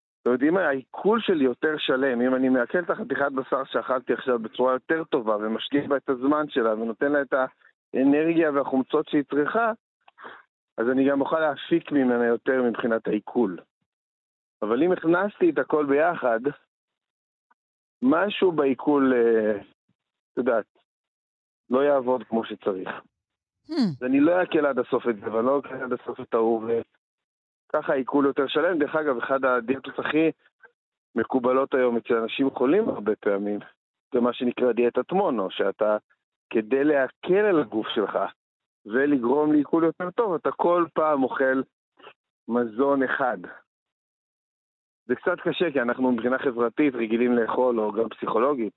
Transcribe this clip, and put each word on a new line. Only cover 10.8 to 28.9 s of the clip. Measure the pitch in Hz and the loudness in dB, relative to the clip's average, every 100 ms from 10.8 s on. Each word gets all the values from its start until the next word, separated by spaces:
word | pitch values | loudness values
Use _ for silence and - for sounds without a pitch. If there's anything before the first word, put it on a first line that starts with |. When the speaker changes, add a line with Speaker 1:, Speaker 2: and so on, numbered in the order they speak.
| 117 | 0
Speaker 1:
אני | 131 135 | 2 2
גם | 139 | 2
אוכל | 139 160 | 0 0
להפיק | 156 135 - 170 - | 0 -4 -2 -2 0
ממנה | 143 127 120 120 | 0 2 2 2
יותר | 117 - 131 | 0 0 0
מבחינת | 123 107 123 113 - | 0 -2 -2 -2 -2
העיכול. | 107 - - 110 85 - _ _ _ _ _ _ _ _ - | -4 -2 -2 0 -2 -14 _ _ _ _ _ _ _ _ -8
אבל | 107 120 | -4 0
אם | 175 | 2
הכנסתי | 180 165 175 202 - 180 | 0 2 2 0 2 0
את | 147 | 2
הכל | 131 156 147 | 0 0 2
ביחד, | 139 165 165 127 113 135 156 _ _ _ _ _ _ _ _ _ _ _ _ _ - | 2 2 0 0 0 -2 -6 _ _ _ _ _ _ _ _ _ _ _ _ _ -2
משהו | 123 156 196 196 190 | 0 2 0 2 0
בעיכול, | 156 139 127 - 143 135 | 2 0 0 2 4 4
אה, | 127 117 113 107 104 - _ _ _ _ _ _ | 4 4 4 2 -2 -6 _ _ _ _ _ _
את | - | -4
יודעת, | 127 113 98 _ _ _ _ _ _ _ _ _ - | 0 0 -2 _ _ _ _ _ _ _ _ _ -2
לא | 127 | 2
יעבוד | 143 139 123 127 | 4 2 0 -4
כמו | 107 113 110 | -2 -4 -4
שצריך. | 107 - 92 90 - - _ _ _ _ _ - | -6 -6 -6 -6 -12 -16 _ _ _ _ _ -8
Speaker 2:
Hmm. | 311 220 139 | -2 -2 -2
Speaker 1:
אז | |
אני | 127 139 | 0 2
לא | 151 180 | 4 2
אעכל | 180 160 147 | 0 0 0
עד | 127 | -2
הסוף | 120 123 120 | -2 -2 -2
את | 107 | -4
זה, | 113 | -4
ואני | 110 120 | -2 0
לא | 143 | 0
אעכל | - 135 | -2 -10
עד | 127 | -8
הסוף | 123 - 120 | -8 -8 -12
את | 123 | -4
ההוא, | 117 113 113 110 117 - _ _ _ _ _ _ _ _ | 0 2 0 -2 -4 -4 _ _ _ _ _ _ _ _
וככה | 156 151 | -6 -2
העיכול | 143 127 147 139 | -2 0 0 0
יותר | 131 135 | 0 -2
שלם. | 156 165 175 | 0 0 0
דרך | 143 | 0